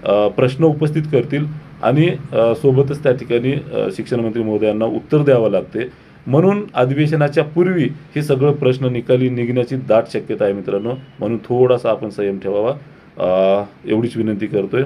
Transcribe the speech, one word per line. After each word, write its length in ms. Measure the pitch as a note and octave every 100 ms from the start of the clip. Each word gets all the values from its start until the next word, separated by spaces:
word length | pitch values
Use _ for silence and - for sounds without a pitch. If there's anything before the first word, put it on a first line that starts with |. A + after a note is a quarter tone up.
अ, 240 | - G2+ G#2
प्रश्न 360 | - C3 -
उपस्थित 380 | D#3+ D3+ D#3 D#3 D3+
करतील 340 | C3+ - C#3 - - - -
आणि, 260 | A2 C#3 E3 - -
अ, 220 | A2+ A#2
सोबतच 480 | A2+ C#3+ C3 C#3 C#3+
त्या 100 | C#3+
ठिकाणी, 400 | B2 A2+ A#2 B2
अ, 360 | D3 - A2 G#2+ F#2+
शिक्षण 240 | G#2+ B2
मंत्री 220 | A2+ A2+
महोदयांना 420 | A2 G#2+ G#2+ G#2+
उत्तर 340 | A2+ A2 - D3+
द्यावं 320 | C#3+ B2+ A2+
लागते. 380 | G2 - - A#2 - - - -
म्हणून 380 | C3+ F#3 G3+ G#3
अधिवेशनाच्या 720 | C#3+ B2+ C#3 D3+ D#3+ D3 E3
पूर्वी 400 | D3+ - F3+ F#3
हे 380 | C3 - - D3
सगळं 300 | D3 C3+ D3
प्रश्न 340 | C#3 B2+ B2+ B2+
निकाली 440 | B2 A#2 B2+ B2+
निघण्याची 460 | A#2+ A#2+ B2+ A#2+ C3
दाट 280 | G2+ - -
शक्यता 320 | A2+ - G#2
आहे 80 | G#2
मित्रांनो, 400 | G2 F#2 G2 A2 C3 - -
म्हणून 200 | G#2 A2+
थोडासा 520 | - B2 B2+ B2 A#2+
आपण 180 | G#2+ A2
संयम 300 | G2 G2+ G2
ठेवावा, 340 | F#2+ G2+ A2 C#3+ - - - -
अ, 440 | F2 F#2 F#2+ G2 G2+ - -
एवढीच 280 | G#2+ A#2 A#2
विनंती 300 | A2 G#2 G#2+
करतोय. 360 | G#2 G2 B2